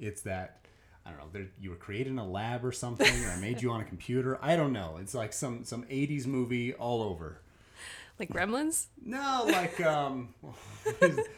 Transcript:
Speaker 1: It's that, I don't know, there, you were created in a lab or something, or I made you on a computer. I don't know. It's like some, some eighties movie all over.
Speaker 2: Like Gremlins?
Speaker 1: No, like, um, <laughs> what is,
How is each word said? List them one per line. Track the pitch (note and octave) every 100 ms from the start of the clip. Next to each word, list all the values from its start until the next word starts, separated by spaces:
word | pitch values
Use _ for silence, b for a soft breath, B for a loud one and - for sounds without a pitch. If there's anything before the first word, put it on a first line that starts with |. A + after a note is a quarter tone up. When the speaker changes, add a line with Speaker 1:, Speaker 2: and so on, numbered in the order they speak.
Speaker 1:
It's | G#2+ G2+
that, | G#2 F#2 F#2 - b b b b -
I |
don't | D2+
know, | D2+
there, | G2+ F#2+ -
you | F#2+
were | F2
created | - G#2 C3
in | C3
a | G2
lab | F#2+ A2+ A#2+ B2
or |
something, | B2 B2 A#2+ - B2
or | A2+
I | F2+
made | G2+ A#2+
you | B2
on | A2+
a | G#2+
computer. | F2+ - B2 B2+ C3
I | C3+ E3+
don't | C#3+
know. | A#2+ E2+ E2
It's | G2
like | B2+ G#2+
some, | - C#3 A#2+
some | B2+ A#2+ B2
eighties | C3+ C#3+ D3 B2
movie | C3+ B2 B2 A#2+
all | - A#2+ A#2+
over. | G#2+ E2+ D#2 D#2 - B B B B B B B
Speaker 2:
Like | F3+
Gremlins? | E3+ F#3+ B3 D#4 D#4+ - -
Speaker 1:
No, | - C4 C#4 C4 A3+
like, | F3 F3 -
um, | E3 D3+ C#3 C3 A#2+ -
<laughs> |
what | D3+ - - - G#4 -
is, | C5+ - A4